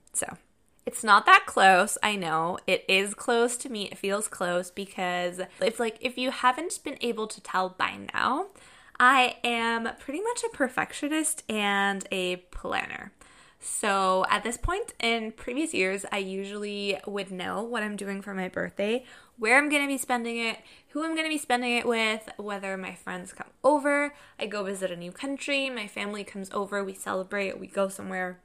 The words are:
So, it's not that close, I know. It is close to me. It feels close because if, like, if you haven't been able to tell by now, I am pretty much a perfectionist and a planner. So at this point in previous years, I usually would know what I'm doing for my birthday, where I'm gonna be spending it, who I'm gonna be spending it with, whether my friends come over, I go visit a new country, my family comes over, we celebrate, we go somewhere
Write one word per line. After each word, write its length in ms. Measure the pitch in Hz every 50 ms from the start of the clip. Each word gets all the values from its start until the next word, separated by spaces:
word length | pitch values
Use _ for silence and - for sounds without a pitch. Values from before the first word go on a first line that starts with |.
| _ _ -
So, 260 | - - - - - _ _ _ _ _ _ _ _ -
it's 180 | 240 - - -
not 200 | 220 202 214 214
that 200 | 392 381 403 -
close, 500 | - - 240 202 190 190 180 196 - - - -
I 140 | 214 208
know. 420 | 202 175 165 156 160 165 170 185 - -
It 180 | - 185 - - -
is 260 | 190 190 196 202 208
close 420 | - - - 233 233 233 247 240 -
to 100 | - 277
me. 200 | 233 208 196 - -
It 60 | -
feels 280 | - 196 196 208 -
close 460 | - - - 190 175 175 180 185 - -
because 680 | - 196 190 - - 185 180 180 180 180 180 175 180 185 - - -
if, 180 | - 226 226 -
like, 200 | 233 226 220 -
if 180 | - 254 247 -
you 140 | 254 262 254
haven't 500 | - - - - 320 320 381 - - -
been 160 | 302 262 -
able 280 | - 240 220 208 220 220
to 120 | - -
tell 280 | - - - 185 185 185
by 280 | 185 - - - 196 196 196 - -
now, 340 | - - - 254 311 392 403 - - - - - - - - - -
I 380 | 247 247 269 262 254 - - - -
am 440 | 240 233 233 226 233 233 226 226 226 - -
pretty 200 | - - 269 330
much 220 | 415 466 480 - -
a 140 | 453 466
perfectionist 880 | - 277 247 - - - - - - - 285 302 311 302 - - - - -
and 600 | 220 214 208 202 202 196 196 196 196 190 190 -
a 260 | 196 185 180 180 180
planner. 760 | 180 - - - - - - - - - - - - - 202 - - - - - - - - _ _
So 640 | - - - - - 208 196 196 190 190 185 185 190 -
at 140 | - 202 202
this 120 | 226 240
point 380 | - - - 359 403 480 - - -
in 320 | - 233 226 226 220 220 214
previous 420 | - - 262 240 277 320 311 -
years, 320 | - 185 190 190 202 - - -
I 60 | 202
usually 800 | 196 190 190 190 196 196 208 208 208 208 202 202 202 202 196 - - 208
would 240 | 202 202 196 190 190
know 280 | 180 185 190 185 185
what 220 | 226 233 240 226 214
I'm 140 | 214 208
doing 260 | 196 196 196 196 196 196
for 100 | 208 196
my 160 | 190 185 185
birthday, 560 | - 185 175 175 - - 202 208 226 254 254 - - - - - _
where 220 | - 220 220 247 277
I'm 100 | 294 294
gonna 200 | 294 285 285 277
be 100 | 277 262
spending 400 | - - 254 240 233 233 233 233
it, 200 | 233 226 - - - - - - _ _
who 120 | - 294 320
I'm 140 | 330 330
gonna 120 | 320 320 320
be 100 | 311 294
spending 340 | - - 247 240 254 240 240
it 120 | 233 -
with, 440 | 240 233 226 226 220 220 220 - - -
whether 400 | - 208 208 202 196 196 190 190
my 180 | 185 185 180 185
friends 380 | - - 190 180 180 180 185 -
come 160 | - - - - _ -
over, 500 | 262 294 294 262 285 285 285 294 285 285 - - - - -
I 80 | -
go 160 | 208 208 208 196
visit 300 | 190 202 185 190 180 175
a 40 |
new 140 | 170 175 175
country, 580 | 180 - - 277 277 269 - - 277 277 277 269
my 180 | 254 233 208 208
family 340 | - 214 202 202 208 208 196
comes 280 | - - 202 190 - -
over, 320 | 208 202 196 208 202 202
we 100 | 190 190
celebrate, 640 | - - - 196 185 185 185 202 202 196 190 - -
we 80 | 190
go 220 | - - 196 196 190
somewhere 500 | 190 - 202 190 185 185 185 180 180 180 _